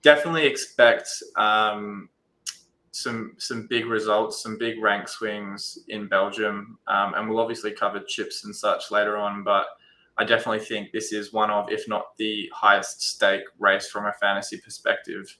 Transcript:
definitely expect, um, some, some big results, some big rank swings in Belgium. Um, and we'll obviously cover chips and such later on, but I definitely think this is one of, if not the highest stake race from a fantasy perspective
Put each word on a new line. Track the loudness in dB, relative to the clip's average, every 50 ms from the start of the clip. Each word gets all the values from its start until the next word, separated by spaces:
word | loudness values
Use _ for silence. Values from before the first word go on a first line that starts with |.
definitely | 10 10 8 10 6 0 0 2 2
expect, | 2 2 0 -8 -8 4 8 8 8 8 4 -2 -10 -12 -12 -12 -8 _
um, | 2 2 4 4 4 2 2 0 -4 -8 -10 -10 -12 -16 -18 _ _ _ _ _ _ _ -14 -14 -14 _ _ _ _ _ _
some, | -12 -8 -6 -4 -4 -4 -8 -10 -12 _
some | -8 -6 -6 -8 -6
big | -2 -2 -2 0
results, | 0 -2 -2 2 2 2 2 2 0 -4 -8
some | -8 -8 -6
big | -4 -4 -4 -4 0
rank | 2 2 2 2 -2 -10
swings | -8 -6 -6 -4 -4 -6 -8 -10 -10 -10 -12 -12 -14 -14 -14 -10
in | -8 -8 -4
Belgium. | 0 2 2 2 2 0 -2 -2 -2 -2 -6 -10 -12 -20 _ _
Um, | -2 0 0 0 0 -2
and | -4 -4 -2
we'll | 0 0
obviously | 0 -2 -4 -6 -6 -8
cover | -4 -2 -4 -2 -2 -4
chips | -8 -8 -8 -6 -6 -8 -8 -12 -12
and | -12 -12
such | -4 -2 0 0 0 -4 -2
later | 0 0 0 0 0
on, | -2 -4 -4 -4 -4
but | 0 2 2 2 2 -2 -8 _ _ _ _ _ _ _ _
I | -2
definitely | 2 2 2 2 2 -2 -4 -4 -4
think | -6 -8 -8 -8 -6
this | -6 -6 -6 -4
is | -6 -6 -6 -4
one | 0 0 0 2
of, | 2 0 0 -2
if | -4 -6 -4 -4
not | -4 -4 -4 -8 _ -6
the | -4 -4 -4 -4 -8 -10 -8
highest | 2 6 6 6 6 2 -4 -8 -6
stake | -6 -6 -2 2 2 2 4 2 -4 -10 _ _
race | 2 4 4 4 0 -6
from | -8 -4 -4
a | -4
fantasy | -4 0 0 0 0 0 -4 -8 -12 -12
perspective | _ -16 -20 -4 _ 0 0 0 -4 -10 -12 -12 -12 -14 -20 _